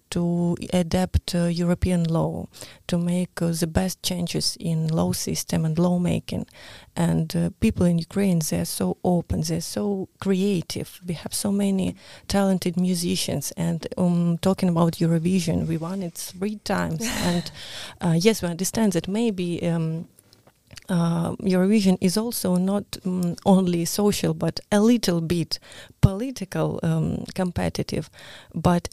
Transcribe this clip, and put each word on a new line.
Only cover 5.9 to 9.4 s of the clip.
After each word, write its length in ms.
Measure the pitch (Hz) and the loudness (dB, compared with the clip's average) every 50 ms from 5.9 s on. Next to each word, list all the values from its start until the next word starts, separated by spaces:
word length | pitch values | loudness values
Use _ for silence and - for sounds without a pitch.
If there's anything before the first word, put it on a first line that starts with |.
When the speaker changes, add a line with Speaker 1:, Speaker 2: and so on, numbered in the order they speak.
| 180 175 175 170 165 170 - - - - - - - - - - - - - - _ | 2 2 2 0 0 -2 -2 -4 -6 -6 -6 -8 -14 -20 -20 -20 -20 -20 -20 -10 _
Speaker 1:
And, 400 | - 170 170 165 165 160 160 - | 0 0 2 2 2 0 0 0
uh, 160 | 175 170 - - _ | 0 -2 -2 -2 _
people 280 | - 226 214 - 185 | 0 0 2 4 2
in 120 | 175 170 170 | 4 2 2
Ukraine, 400 | 165 - - 196 202 196 175 165 156 - | -2 -2 -2 0 2 2 2 2 0 0
they're 160 | 175 175 170 | -2 -2 -2
so 340 | - - - 190 180 - - | -4 -4 -2 -2 -2 -2 -2
open, 380 | - 185 180 170 160 - - - | 0 2 2 2 0 -2 -2 -2